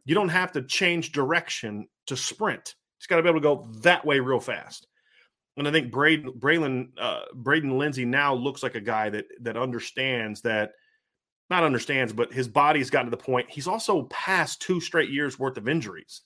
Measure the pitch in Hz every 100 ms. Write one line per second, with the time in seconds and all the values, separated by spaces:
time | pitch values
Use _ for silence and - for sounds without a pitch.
0 | 127 170 196 165 185 147 131 - 185 170
1 | 151 147 135 170 - - 113 104 107 _
2 | - 131 - - 208 123 - - _ _
3 | - 175 170 160 147 139 120 113 156 175
4 | 156 139 127 127 127 104 - - - _
5 | _ _ _ _ _ - 147 156 123 117
6 | 147 156 135 127 131 165 147 127 127 -
7 | 113 71 - - 120 156 143 131 147 131
8 | 123 131 143 131 131 135 127 110 104 110
9 | 107 104 - - 117 113 131 120 - -
10 | 131 127 110 104 117 110 107 - _ _
11 | _ _ _ _ _ 180 165 123 - 139
12 | 123 110 120 127 127 107 143 156 131 143
13 | 120 117 - 123 - - 139 214 226 190
14 | 120 - - 190 151 - - 180 165 170
15 | 123 139 147 - 135 127 107 160 113 87
16 | - -